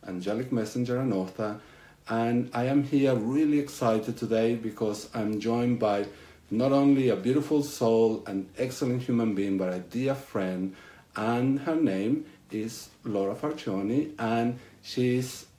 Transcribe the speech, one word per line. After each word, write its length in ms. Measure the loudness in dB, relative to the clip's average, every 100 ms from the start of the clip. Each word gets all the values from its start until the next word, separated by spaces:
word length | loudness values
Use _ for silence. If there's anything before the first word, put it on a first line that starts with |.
| -8
angelic 460 | -8 -4 -4 -2
messenger 480 | -2 -2 -2 -2 0
and 100 | 0
author, 460 | 0 -2 -4 -6 -6 -14 -20 -20 -20 -4
and 420 | 0 2 0 -2
I 100 | -2 2
am 160 | 2
here 300 | 2 2 4
really 460 | 2 0 2 2 2
excited 560 | 0 0 2 2 0 -6
today 400 | 0 2 2 0
because 540 | -4 -4 -4 -4 -8
I'm 240 | -4 -2 -2
joined 380 | 0 0 2 2
by 260 | 2 2 -2 -8 -20 -20 -6
not 220 | 0 4
only 380 | 6 6 6 4
a 60 | 2
beautiful 440 | 2 0 2 0
soul, 640 | 0 0 4 6 4 2 -4
an 220 | -6 -6 -4
excellent 440 | -4 -2 -2 -2
human 340 | 0 2 2 0
being, 220 | 0 0
but 160 | 0
a 60 | -2
dear 360 | -6 -4 -2 -2
friend, 580 | -4 -4 -2 -2 -4 -6 -20 -20 -12 -4
and 420 | 0 2 2 0
her 140 | 0 2
name 500 | 2 0 0 -2 -4 -18 -10
is 360 | -6 -6 -8 -16 -14
Laura 320 | -4 -2 -2 -4
Farcioni, 760 | -6 -6 -6 -4 0 -2 -2 -4
and 400 | -2 0 0 -4 -12 -20
she's 640 | -10 -2 2 0 -2 -10 -18